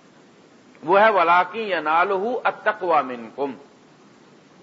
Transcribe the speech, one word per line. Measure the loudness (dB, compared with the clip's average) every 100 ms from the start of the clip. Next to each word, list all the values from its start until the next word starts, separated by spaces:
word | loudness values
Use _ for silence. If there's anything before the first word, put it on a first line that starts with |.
| _ _ -20 _ _ -20 -20 -12
وہ | 0 4
ہے، | 4
"ولکن | 4 4 4 2 -4
ینالہ | -6 -4 0 0 0 -2 -4 -4
التقوی | -4 -2 -4 -2 0 0
منکم۔" | 0 -6 -12 -8 -8 -8 -20 _ _ _ _ _ _ -20 _ -20